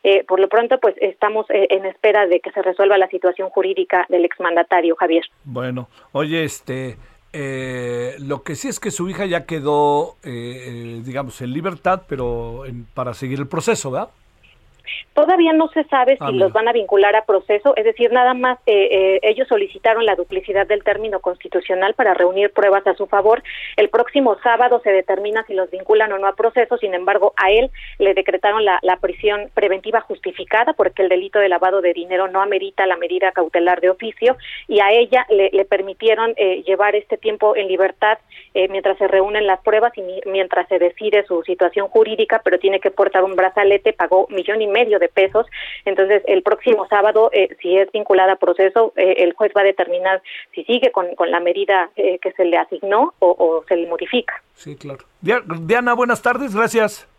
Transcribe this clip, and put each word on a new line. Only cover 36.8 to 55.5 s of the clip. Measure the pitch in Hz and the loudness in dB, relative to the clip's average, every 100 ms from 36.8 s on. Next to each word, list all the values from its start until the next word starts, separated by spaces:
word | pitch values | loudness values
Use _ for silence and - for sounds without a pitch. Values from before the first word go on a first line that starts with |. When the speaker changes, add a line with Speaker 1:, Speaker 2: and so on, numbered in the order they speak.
| 208 208 | 2 0
Speaker 1:
este | 208 220 | -4 -4
tiempo | 220 214 214 214 | -4 0 0 0
en | 196 | -2
libertad, | 185 190 - 214 220 _ - - | 0 -2 0 0 0 _ -20 -8
eh, | 196 185 | -2 -2
mientras | 196 196 190 | -2 -2 0
se | 196 | 2
reúnen | 196 196 214 202 | 2 2 0 0
las | 185 | 0
pruebas | - 214 240 226 | 2 2 0 -2
y | |
mi-, | 185 185 190 | -10 -10 -6
mientras | 196 185 180 175 | -4 -2 -2 0
se | 185 | 0
decide | 175 - 214 208 196 | 0 0 0 0 0
su | 175 | -4
situación | 196 180 180 202 196 | -4 -2 0 0 0
jurídica, | 220 220 220 214 226 | 2 2 0 0 0
pero | - 180 | 0 0
tiene | 190 190 | 0 0
que | 190 | -2
portar | - 196 190 | 0 0 2
un | 190 185 | 0 2
brazalete, | 185 196 196 202 220 | 0 2 2 2 0
pagó | - 170 185 - | -2 2 2 2
millón | 190 175 214 | -4 -4 -2
y | 208 | 0
medio | 208 240 202 | 0 2 2
de | 170 | 2
pesos. | - 190 214 233 - - - | 2 2 0 -2 -10 -16 -8
Entonces, | - 190 190 202 - | -4 0 2 2 2
el | 359 | 0
próximo | 392 - 247 214 190 | 2 0 2 0 2
sábado, | 208 208 220 226 | 2 2 4 2
eh, | - 190 - | 2 0 -4
si | 180 185 | 0 2
es | 190 | 2
vinculada | 214 202 190 185 | -4 0 2 4
a | 185 | 2
proceso, | 180 175 190 226 220 - | 0 2 2 2 0 2
eh, | 185 - | 0 2
el | 180 | 0
juez | 170 208 208 | 0 0 2
va | |
a | |
determinar | 196 196 180 180 185 185 - - - | 0 0 -4 -2 -2 -4 -6 -20 -16
si | - | -14
sigue | 160 240 254 | -4 0 2
con, | 196 175 | 0 -4
con | 175 175 | -4 -2
la | 170 | 0
medida, | 175 180 202 190 170 - | 0 0 2 0 0 -2
eh, | 196 185 | -2 -2
que | 185 | -6
se | - | -2
le | 175 170 | 0 2
asignó | 170 185 196 208 311 _ | -2 -6 -2 0 0 _
o, | 180 | 2
o | 175 170 160 - | 4 2 0 -2
se | 175 | -2
le | 170 | -2
modifica. | 165 170 247 - - _ | -6 -4 -4 -4 -14 _
Speaker 2:
Sí, | _ 151 147 | _ -20 -18
claro. | 147 135 _ _ | -16 -18 _ _
Dia-, | 175 240 208 | -2 -2 -4